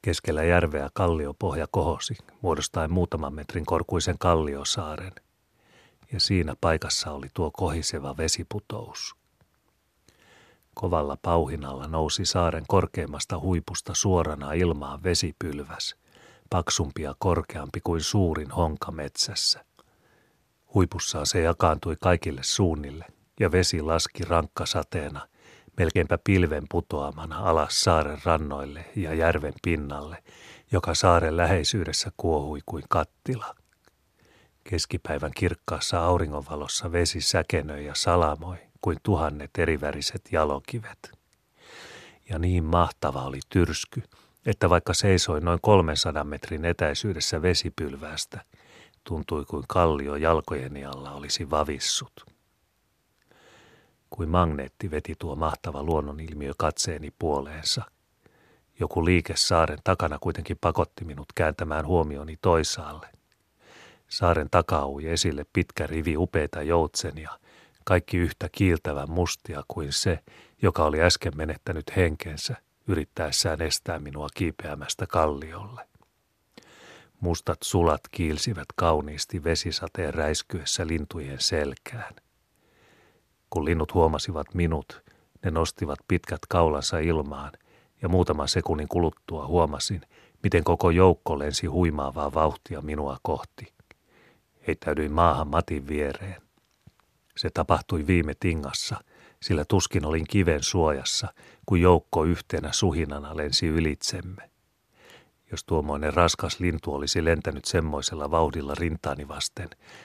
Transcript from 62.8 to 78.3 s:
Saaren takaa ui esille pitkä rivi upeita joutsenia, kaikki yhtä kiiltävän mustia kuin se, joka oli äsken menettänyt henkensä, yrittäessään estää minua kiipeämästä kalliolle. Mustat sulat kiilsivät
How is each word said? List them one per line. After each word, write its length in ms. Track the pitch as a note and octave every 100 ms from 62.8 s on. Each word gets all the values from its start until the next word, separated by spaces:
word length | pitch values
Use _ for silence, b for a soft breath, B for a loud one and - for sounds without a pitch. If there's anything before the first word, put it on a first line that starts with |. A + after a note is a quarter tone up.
| D2+ D2+ - _ _ _ _ _ B B B B B
Saaren 420 | - F2+ D#2+ C#2+
takaa 360 | E2+ F2 D#2 C#2+
ui 200 | C#2+ D#2
esille 380 | E2 F2+ C#2+ D2
pitkä 340 | - F#2 - D2+
rivi 300 | D#2+ D#2 D#2
upeita 440 | F2+ E2 D2 D#2+
joutsenia, 680 | D2+ E2+ D#2 - - D2+ D#2 - b b b b -
kaikki 320 | F2+ - F2+
yhtä 320 | F2 - D#2+
kiiltävän 580 | - G2 E2 - C#2+ C#2+
mustia 540 | D#2+ F2 - - D2 -
kuin 260 | - D2
se, 260 | C#2+ - E2 B B B B
joka 240 | F#2+ - D#2
oli 160 | D2+
äsken 300 | F2 - F#2 D2+
menettänyt 600 | D#2 D#2 - E2 - -
henkensä, 600 | F2 D#2 - D2+ - B2 _ _ -
yrittäessään 720 | F2 D2 - D#2 - - D2+
estää 380 | D#2+ - - E2
minua 280 | C#2+ C#2 D2 -
kiipeämästä 720 | E2+ - D#2 D2 C#2 - A#2
kalliolle. 800 | F2+ D#2 C#2+ D#2 E2+ G2+ A#2+ - _ _ _ _ _ _ - B B B B B _
Mustat 380 | F2 E2 - D#2
sulat 380 | - F#2+ E2+ D2+ -
kiilsivät 560 | - E2